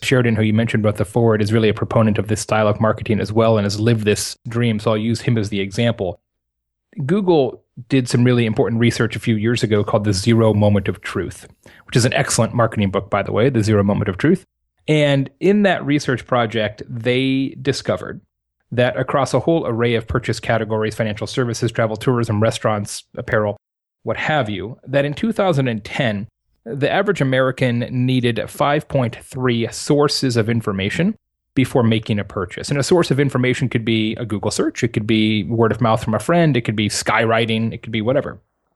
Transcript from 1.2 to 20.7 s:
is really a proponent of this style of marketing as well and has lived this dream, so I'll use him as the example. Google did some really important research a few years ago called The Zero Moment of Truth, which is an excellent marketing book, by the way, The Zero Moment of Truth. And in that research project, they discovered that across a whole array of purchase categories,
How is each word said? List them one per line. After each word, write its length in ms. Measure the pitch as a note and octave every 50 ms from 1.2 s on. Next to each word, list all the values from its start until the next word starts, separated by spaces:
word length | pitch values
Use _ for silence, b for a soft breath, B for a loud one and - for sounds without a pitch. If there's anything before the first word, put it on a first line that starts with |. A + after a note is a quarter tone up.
| A#2 A2+ G#2+ G#2+
is 120 | G#2+ G2+
really 180 | A2+ A#2 A2 G#2+
a 40 | G2+
proponent 440 | - G#2 - - A#2 A2 A2 G#2 A2
of 100 | F#2+ G#2+
this 140 | A2 -
style 260 | - - A2+ A2 G#2+ G#2
of 100 | G#2 G2+
marketing 420 | A2 G#2+ G#2+ A2 G#2 - A2 F#2+
as 120 | F#2+ G2
well 240 | G#2+ A2+ A2+ A2+ A2+
and 80 | G#2+ G2+
has 160 | G2+ G2+ G#2
lived 240 | G#2+ A#2 A#2 A2 G#2
this 320 | G#2 G#2 - - - - - -
dream, 320 | B2 A2 A#2+ A#2+ A#2 A2 G#2
so 120 | G#2+ A#2+
I'll 80 | A2 G#2+
use 240 | G#2+ A#2 A2+ -
him 160 | - - A#2+ A2+
as 100 | G2+ G2+
the 120 | G#2+ G2
example. 600 | G2 G2 F#2+ A#2+ A#2 A#2+ A2+ - G2+ F2+ - - _ _ _ _ _ _ _ _ _ _ _ _ _ _ - - C#3
Google 580 | B2+ F3+ G#3+ G3 F3+ E3+ D3+ C3 A2 - - _ _ _ - - -
did 200 | C3 C3+ B2 -
some 160 | - B2 A#2+
really 220 | B2+ B2 A#2+ A#2
important 340 | A2 G#2 - A#2+ G2 A#2 A2+
research 360 | A#2+ A#2 - - A#2+ A2 -
a 40 | A2
few 160 | - A#2 A2
years 260 | G#2+ G#2 A#2 B2 A#2
ago 220 | - G#2 G#2+ G#2 G#2
called 200 | - - G#2+ G#2
The 100 | G#2+ G2
Zero 400 | F#2 G#2 A#2 A2+ A2+ A2+ A2 G#2
Moment 340 | G#2 G#2 G#2 G2+ G2 F#2+ -
of 140 | F2+ -
Truth, 440 | - - - G#2 E2+ - - - - - _ _ B B B B B
which 100 | - -
is 120 | B2 A2+
an 80 | - -
excellent 400 | C#3 C#3+ - - - A2+ G#2 -
marketing 360 | A#2+ A2+ A2+ - A2 G2+ F#2+
book, 200 | G2 G2 F#2+ -
by 120 | - G2+
the 100 | G2 G2+
way, 180 | G2+ G2+ A2+ C#3+
The 120 | B2+ A2+
Zero 200 | G2+ G#2+ G#2+ G2+
Moment 260 | G2 G2+ G2+ - - G2+
of 80 | F#2
Truth. 280 | - - D3+ F#3+ - - _ _ _ _ _ _ _ _ -
And 400 | D#3 D3+ D3 C#3+ C#3 C#3 C3+ C3 - -
in 240 | D#3 F#3 G3+ G#3 G3+
that 200 | F#3+ E3+ - -
research 420 | C3+ C#3+ D3 - - B2+ A#2 -
project, 560 | - C3 A#2+ A#2 A2 A2+ A2+ G#2+ G#2 G#2+ - - -
they 640 | B2+ A#2 A2 B2 B2 C3 C3 C3+ C3+ C3+ C3+ - - C3+
discovered 640 | C3 C#3 B2+ - - - G2+ - - - - - - _ _ _ _ _ _ _ _ -
that 260 | B2 A#2 B2 B2 - B2+
across 360 | C3 - - C#3+ C#3 - -
a 60 | B2+
whole 260 | - E3 E3 E3 -
array 280 | - A#2 A2 A#2 A#2+ A#2
of 140 | A2 - -
purchase 320 | - B2 - - A2+ -
categories, 540 | - - A#2 A2 A2 G#2